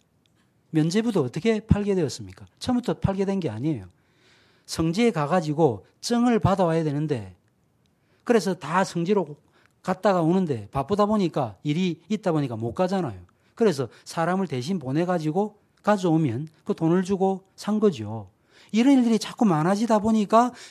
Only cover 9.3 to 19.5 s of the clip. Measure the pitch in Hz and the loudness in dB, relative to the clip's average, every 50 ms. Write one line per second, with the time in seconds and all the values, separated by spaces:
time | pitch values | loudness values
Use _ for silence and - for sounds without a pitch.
9.3 | 147 - _ _ _ _ _ _ _ _ - - 185 - - 208 190 185 160 156 | -8 -16 _ _ _ _ _ _ _ _ -6 -6 -4 0 2 2 2 4 2 2
10.3 | 180 190 185 151 131 107 101 - - 139 131 - 208 196 208 202 220 208 185 151 | 2 2 0 0 -2 -4 -6 -6 -6 -4 -4 -2 0 0 2 2 2 0 0 0
11.3 | - 160 131 107 101 - - 147 147 175 190 180 160 - _ - 214 208 - 185 | 0 -2 -4 -4 -6 -6 -4 -4 -2 0 0 -2 -2 -6 _ -6 -6 -2 -2 0
12.3 | 160 151 143 123 117 110 113 117 - - 185 180 196 190 170 123 98 92 90 - | 0 0 -2 -2 -4 -6 -6 -4 -2 -2 -2 0 0 -2 -4 -4 -8 -12 -16 -20
13.3 | _ _ _ _ _ - 233 202 151 131 127 107 - - _ - - 170 165 170 | _ _ _ _ _ 0 2 2 2 0 -4 -8 -10 -16 _ -10 -6 -4 -2 0
14.3 | 185 196 196 - 139 127 123 156 196 175 123 131 135 160 175 180 180 170 151 156 | 0 -2 -2 -4 -4 -6 -4 -4 -6 -6 -4 -4 -2 -2 0 0 -2 -2 -2 -2
15.3 | 151 190 208 208 - _ _ _ _ _ - 202 214 190 185 175 160 165 160 127 | -2 -2 -2 -4 -6 _ _ _ _ _ 0 0 0 2 2 2 2 2 2 0
16.3 | 110 127 160 156 - _ _ - - - 165 160 175 185 185 180 202 175 190 190 | -2 -4 -8 -10 -16 _ _ -8 -4 -2 0 2 2 2 0 0 -2 0 0 0
17.3 | 190 185 - _ _ - - 208 214 214 214 208 151 113 107 101 113 110 101 - | 0 -4 -8 _ _ -10 -6 -4 0 2 2 2 0 -2 -6 -8 -10 -10 -12 -14
18.3 | _ _ _ _ _ - - _ - 214 240 285 277 254 240 233 226 202 - - | _ _ _ _ _ -20 -12 _ 0 2 4 6 6 6 6 4 2 0 0 -4
19.3 | - - 240 196 | -2 0 2 2